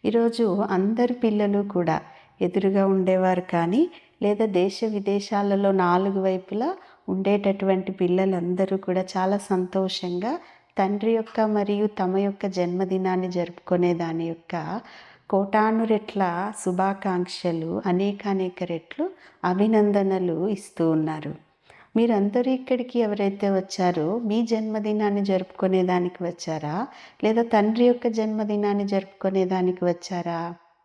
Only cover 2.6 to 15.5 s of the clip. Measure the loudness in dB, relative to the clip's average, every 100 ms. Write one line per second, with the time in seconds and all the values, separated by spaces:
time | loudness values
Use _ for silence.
2.6 | 2 2 2 2 2 2 2 0 0 0
3.6 | 2 2 0 -2 _ _ 0 2 2 2
4.6 | 0 0 -4 -2 -2 -2 0 0 2 2
5.6 | 4 4 4 4 2 0 0 -2 -4 -4
6.6 | -4 -4 -14 -14 -6 -2 2 2 2 0
7.6 | 0 0 -2 -2 0 2 2 0 -2 0
8.6 | 0 -2 -2 -4 -2 -2 0 -2 0 -2
9.6 | 0 -2 -2 -4 -6 -4 -4 -6 -10 -20
10.6 | _ -2 0 0 0 0 -2 -2 0 2
11.6 | 0 0 0 0 0 0 0 -2 -4 -2
12.6 | -2 0 0 0 0 0 -2 -4 -4 -8
13.6 | -2 2 2 2 -2 -4 -4 -8 -8 -8
14.6 | -6 -8 -10 -20 -20 -20 -2 0 2